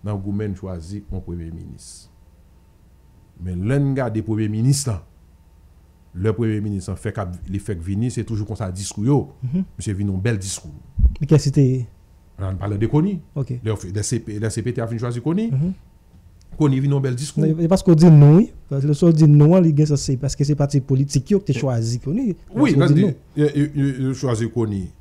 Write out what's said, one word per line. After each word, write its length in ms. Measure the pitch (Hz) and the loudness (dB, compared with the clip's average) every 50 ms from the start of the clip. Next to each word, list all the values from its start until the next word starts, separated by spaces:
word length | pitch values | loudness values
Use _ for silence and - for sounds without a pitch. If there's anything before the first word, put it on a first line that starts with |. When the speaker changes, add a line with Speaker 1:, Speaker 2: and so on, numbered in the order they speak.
Speaker 1:
Nan 160 | - 101 104 101 | -6 -6 -8 -6
goumen 340 | 95 101 101 101 107 104 95 95 | -6 -6 -4 -4 -4 -6 -6 -8
chwazi 460 | - 92 92 87 78 87 101 104 101 | -10 -10 -10 -12 -12 -12 -14 -14 -12
yon 180 | - - 95 | -10 -10 -10
premye 280 | - - 85 87 82 82 | -8 -10 -10 -10 -10 -12
minis. 580 | 82 85 85 80 - - - - - - - - _ _ - _ _ _ _ _ _ _ _ _ _ _ _ _ _ _ _ _ _ _ _ _ _ - | -12 -14 -14 -16 -18 -20 -20 -20 -20 -20 -20 -20 _ _ -20 _ _ _ _ _ _ _ _ _ _ _ _ _ _ _ _ _ _ _ _ _ _ -10
Men 200 | 85 92 90 87 95 110 | -8 -6 -6 -4 -2 -2
lè 80 | 135 143 | 0 0
n 140 | 143 139 135 | 0 0 -2
gade 280 | 135 131 117 107 110 104 | -2 -4 -4 -4 -4 -4
premye 240 | 107 110 107 110 104 | -4 -2 -2 -2 -2
minis 340 | 104 110 113 131 143 139 - 127 | -2 0 0 2 0 0 -2 -6
la, 100 | 104 85 - _ _ _ _ _ _ _ _ _ _ _ _ - _ - _ _ _ _ _ _ - 90 | -6 -8 -10 _ _ _ _ _ _ _ _ _ _ _ _ -20 _ -20 _ _ _ _ _ _ -10 -4
le 140 | 95 110 107 | -2 -2 -2
premye 260 | 117 117 110 107 104 | 0 -2 -2 -2 -4
minis 280 | 104 107 101 98 90 - 92 - | -4 -4 -6 -6 -6 -8 -10 -8
fè 140 | - 110 - | -8 -8 -8
k 80 | - | -6
ap, 140 | - 87 90 87 - | -8 -8 -10 -12 -10
li 140 | - 95 101 | -8 -8 -8
fè 140 | - - 101 82 | -6 -6 -8 -8
k 40 | |
vini, 280 | 82 92 98 101 117 127 | -6 -6 -4 -2 -4 -4
se 120 | - 117 107 | -4 -6 -6
toujou 200 | 101 113 104 104 | -6 -6 -6 -6
konsa 240 | - 110 - 110 92 90 | -8 -8 -8 -8 -8 -8
diskou 320 | 95 101 - - 104 101 | -8 -10 -10 -8 -4 0
yo. 140 | 127 147 135 - - - - 131 | 2 2 2 0 -4 -12 -10 -8
Speaker 2:
Mhm. 200 | 123 139 185 190 - - - | -6 -4 -4 -6 -6 -10 -10
Speaker 1:
Msye 160 | - 110 101 | -8 -6 -4
vini 180 | 92 101 101 | -4 -4 -4
yon 100 | 95 92 | -4 -2
bèl 160 | 95 120 117 101 | -2 -4 -4 -4
diskou. 320 | 95 98 - - - - - - - - - - - - - - | -6 -10 -10 -12 -14 -16 -20 -20 -20 -10 0 2 2 2 2 0
Speaker 2:
Men 120 | 147 139 | 0 2
kè 80 | 160 143 | 2 4
se 120 | - 143 135 | 4 2 2
te 140 | 151 139 127 131 131 120 - - _ _ _ _ _ _ _ _ - | 2 2 2 0 -2 -6 -10 -14 _ _ _ _ _ _ _ _ -8
Speaker 1:
Nan 160 | 98 95 95 87 | -8 -6 -6 -6
pale 180 | - 101 104 98 | -6 -6 -4 -2
de 80 | 113 | -2
Koni. 300 | 110 135 151 165 202 202 160 - _ _ | 0 0 0 0 0 -4 -6 -10 _ _
Speaker 2:
Ok. 220 | 139 135 - 127 120 - | -8 -6 -6 -8 -6 -4
Speaker 1:
Lè 100 | 110 107 | -6 -6
fè, 140 | - - 90 92 | -6 -8 -8 -6
lè 80 | 104 101 | -6 -4
C 140 | - 123 113 | -4 -4 -6
P, 140 | - - 104 104 | -6 -8 -8 -6
lè 120 | 110 110 - | -6 -4 -4
C 80 | 117 | -4
P 100 | 98 123 120 | -6 -4 -4
T 80 | 127 | -6
a 40 | 117 | -6
fin 120 | 107 120 113 | -6 -6 -6
chwazi 220 | 123 120 120 117 | -6 -6 -6 -4
Koni. 260 | 113 151 170 202 220 233 | -4 -2 -2 -2 -2 -2
Speaker 2:
Mhm. 220 | 226 131 156 185 190 - - _ _ _ _ _ _ - _ - _ _ - - - - | -2 -2 -2 -2 -4 -8 -16 _ _ _ _ _ _ -20 _ -20 _ _ -20 -20 -4 0
Speaker 1:
Koni 200 | 156 143 131 131 | 0 2 2 2
vini 140 | 135 143 143 | 0 0 0
yon 80 | 139 | 0
bèl 140 | 135 131 127 120 | 0 -2 -4 -4
diskou. 240 | 147 143 - 151 | -8 -6 -2 0
Speaker 2:
Men, 140 | 156 156 156 160 | 0 0 0 0
men 120 | 170 160 | 2 2
paske 240 | 190 190 - 190 165 151 | 2 2 4 4 6 8
di 120 | 170 175 | 8 10
non, 260 | 156 147 143 143 151 180 | 10 10 10 10 8 6
wi. 100 | 233 - - - - - | 4 2 -4 -18 -10 -8
Paske 200 | 139 139 135 151 | -6 -2 0 -2
le 40 | 147 143 | 0 4
so 120 | 185 170 165 | 4 4 6
di 120 | 151 160 147 | 6 6 8
non, 260 | 147 147 147 151 175 190 | 8 8 8 8 6 6
li 100 | 175 165 147 | 6 4 4
gen 160 | 143 156 147 | 2 2 2
sa 80 | 147 139 | 0 -2
se 160 | - - 135 123 | -2 -4 -4 -4
paske 280 | 143 135 - - 143 | -4 -6 -4 -2 -2
se 80 | 139 151 143 | -2 0 0
pati 220 | 147 139 - 139 | 0 0 0 -2
politik 520 | 131 - 139 131 139 139 - 139 - - 208 | 0 0 0 0 0 0 -2 -4 0 0 -2
yo 60 | 190 | 0
ki 100 | - - | 0 -2
te 40 | 135 | -4
Speaker 1:
Eh. 40 | - | -2
Speaker 2:
chwazi 380 | - 135 123 117 113 113 120 120 | -2 -2 -2 -2 -2 -4 -4 -6
Koni. 260 | - 127 165 240 277 220 165 - - - - | -6 -4 -4 -2 -2 -4 -6 -6 -12 -10 -2
Speaker 1:
Oui, 200 | 226 294 254 156 | 0 2 2 4
Speaker 2:
Paske 40 | 135 | 4
Speaker 1:
nan 160 | 131 135 147 | 4 4 4
Speaker 2:
di 0 | |
Speaker 1:
di, 120 | 160 208 | 4 4
Speaker 2:
non. 100 | 190 131 - - - _ | 2 0 -6 -12 -10 _
Speaker 1:
yo, 120 | 147 147 147 139 | 0 0 0 2
yo, 120 | 143 147 147 143 | 0 -2 -2 -2
yo, 140 | 147 135 139 131 127 131 131 | -2 -2 -2 -2 -2 -4 -4
yo 60 | 131 | -4
chwazi 340 | 123 143 131 117 107 120 113 - | -4 -2 -2 -2 -2 -2 -4 -2
Koni 300 | 123 113 107 104 98 92 87 - - | -4 -2 -2 -4 -6 -6 -8 -12 -18